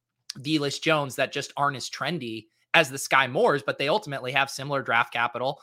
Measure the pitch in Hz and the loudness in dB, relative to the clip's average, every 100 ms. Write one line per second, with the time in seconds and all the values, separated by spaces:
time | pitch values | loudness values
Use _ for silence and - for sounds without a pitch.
0 | _ _ - - 135 156 143 - 156 156 | _ _ -16 -8 -2 0 0 0 2 2
1 | 135 143 127 143 - 143 143 131 - - | 0 -2 -2 -2 -6 -2 -2 -2 -8 -6
2 | 135 170 120 110 - _ _ 170 135 135 | -4 -4 -6 -10 -14 _ _ 2 2 -2
3 | - 135 131 151 226 143 139 - 143 - | 2 2 4 2 2 2 -2 -2 0 0
4 | 147 135 127 135 135 - 139 139 123 117 | -2 -8 -2 0 0 -4 -4 -2 2 2
5 | 123 117 120 117 135 156 | 2 0 -2 -2 -4 -6